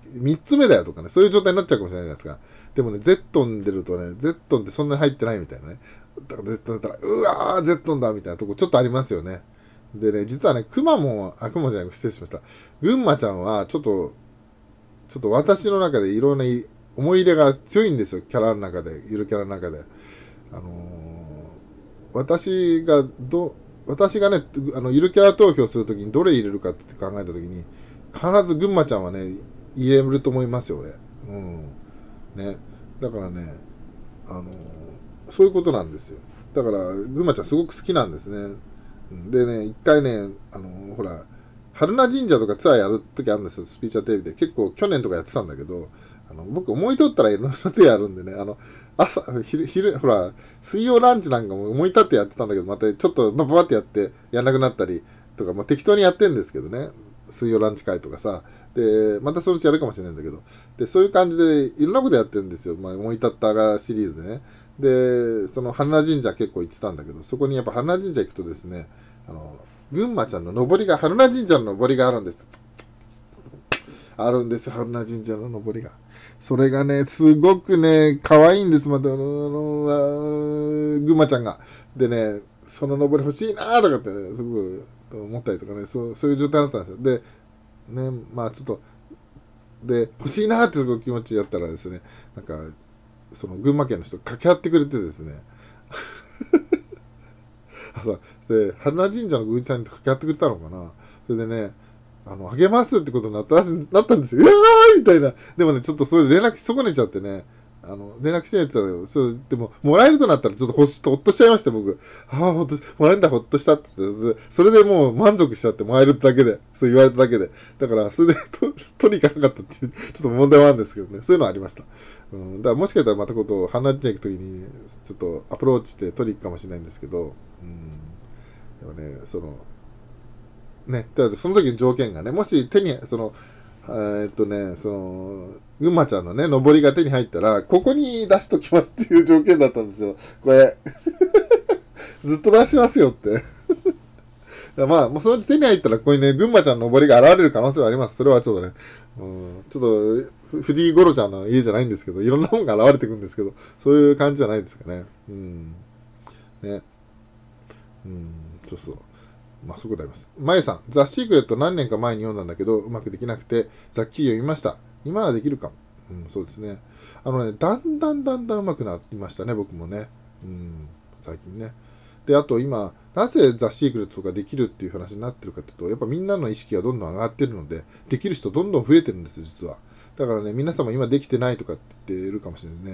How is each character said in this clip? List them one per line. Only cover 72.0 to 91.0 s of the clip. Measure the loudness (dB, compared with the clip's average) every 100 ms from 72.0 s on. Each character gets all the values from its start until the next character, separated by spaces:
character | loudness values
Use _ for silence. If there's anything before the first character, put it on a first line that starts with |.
| 2
あ |
る | 0
ん |
で | -6
す。 | -14 -20 -20 -20 -20 -20 _ -20 -20 _ -20 -20 -20 _ -10 -10 -20 -20 -4
あ | -2
る | 0
ん | -2
で | -6
す、 | -8
春 | -10 -8
名 | -8
神 | -8 -10
社 | -8 -8
の | -10
登 | -10 -10 -10
り |
が。 | -12 -20 -20 -20 -20 -20
そ | -4 0
れ | 2
が | 2
ね、 | 0 -2
す | -2 4 6
ご | 6 6 4
く | 2 2
ね、 | 4 6 4 2
可 | 4 8
愛 | 8 6
い |
ん | 2
で | 2
す。 | 2
ま | -2
た、 | -2
あ |
の、 | -2
あ |
の、 | -4
あ | -6 -6 -6 -6 -4 -2 0 0 -2 -6 -4 -4 -4 -4 -4 -2 -2
ー、 |
ぐ | 2
ん | 4
ま | 4
ち |
ゃ | 2
ん |
が。 | -4 -10 -18 -20 -20 -2
で | 0
ね、 | 0 -2 -4 -14 _ -20
「そ | -10 -6
の | -2
登 | 0 0
り | -2
欲 |
し | -6 -6
い |
な」 | -6 0 2
と | 2
か | 0
っ |
て | -4
ね、 | -10 -10
す | -10
ご | -6
く | -6 -6 -10 -16 _ _
思 | -16 -12 -8
っ |
た | -6
り | -8
と | -10
か |
ね、 | -14 -10
そ | -10 -10
う、 |
そ | -4 -2
う |
い |
う | -2
状 | 0
態 | 0
だ | 0
っ |
た | -4
ん |
で | -10
す |
よ。 | -4
で、 | -2 -2 -6 _ _ _ _ _ -16
ね、 | -10 -10 -10 -12
ま | -10 -10
あ |
ち | -10
ょ |
っ | -12
と、 | -12 _ _ _ -20 _ -20 _ _ _ _
で、 | -4 -2 -4 -6
欲 | -8
し | -4
い | -2
な | 2
っ | 0
て | 0
す |
ご | -4
く | -4